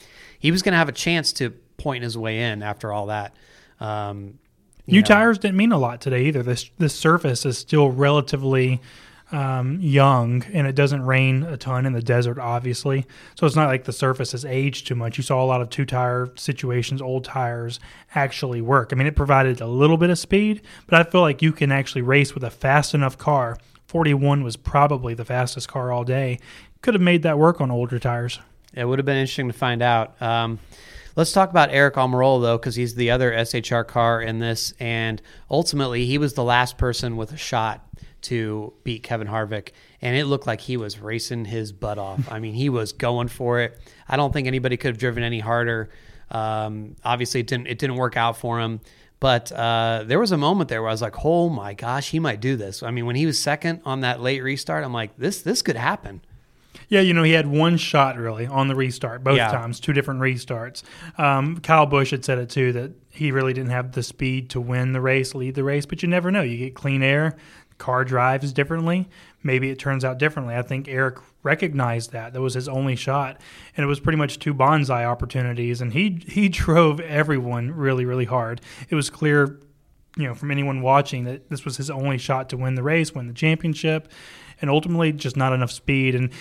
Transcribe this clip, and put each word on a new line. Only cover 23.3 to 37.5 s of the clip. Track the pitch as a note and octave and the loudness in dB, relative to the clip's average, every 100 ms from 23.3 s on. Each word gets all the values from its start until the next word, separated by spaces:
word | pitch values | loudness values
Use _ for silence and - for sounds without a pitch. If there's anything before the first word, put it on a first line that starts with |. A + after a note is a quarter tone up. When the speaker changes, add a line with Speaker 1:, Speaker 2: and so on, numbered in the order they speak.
| C#3+ A#2 A#2+ - _ _ | 2 0 -6 -14 _ _
Speaker 2:
Forty-one | E3+ D#3 C#3 C#3+ C#3+ | 0 2 4 4 2
was | B2 A2 | 0 -6
probably | - C#3+ C#3+ C#3 B2 A#2 | 0 4 4 2 -4 -6
the | A2+ | -4
fastest | B2+ B2 C3 - | -2 -2 -4 -8
car | C#3 B2 | -6 -4
all | B2 | -2
day. | A#2+ C3 C3 B2 - - - - | -2 -2 -2 -4 -10 -20 -20 -2
Could | - | 0
have | G#3 | 4
made | F3+ E3+ | 4 4
that | D#3+ D3 | 4 4
work | D#3+ F3 | 4 4
on | C3 | 0
older | B2 A#2+ A#2+ | 0 -2 -2
tires. | B2 A#2+ B2 - - - _ | -2 -2 -4 -8 -16 -20 _
Speaker 1:
It | B2+ A#2+ | -6 -2
would | C3+ | -2
have | C#3 | 0
been | C3+ | 0
interesting | C3+ - B2+ | -2 -4 -6
to | |
find | - C3 A#2 | -2 -2 0
out. | A#2+ A#2 A2 - | 2 2 0 -4
Um, | A#2 A#2 A2+ A2+ - - - - - - | -2 0 -2 -6 -12 -20 -20 -20 -8 -2
let's | E3 | 2
talk | G3 F#3+ | 2 4
about | F3 C#3+ | 4 4
Eric | C#3 C#3 C3+ | 4 4 4
Almirola, | B2+ B2+ C3 B2+ | 0 4 4 4
though, | A#2+ A#2 | 2 0
'cause | C3 A#2+ | -2 -4
he's | A#2+ A#2 | -4 0
the | A#2 | 2
other | B2 B2 | 2 2
S | A2+ A#2 B2 | 0 -2 -4
H | - | -2
R | A#2 | -2
car | A2+ B2 A#2 A2+ | 0 2 2 2
in | A2+ A2+ | -2 -4
this, | A#2 A#2 - - | -4 -4 -6 -6
and | A#2+ A2+ A2+ A2 - - - | -6 -4 -4 -6 -12 -20 -2
ultimately | C#3+ E3+ C#3+ C3 A#2+ B2 | 0 0 -2 -2 -2 0
he | C#3+ | 0
was | D3 | 0
the | - | 0
last | A#2+ A#2+ A#2+ - | 2 2 2 0
person | B2+ A#2 B2 A2+ | -2 0 -4 -6
with | A2 | -8
a | D3+ | -10
shot | - | -4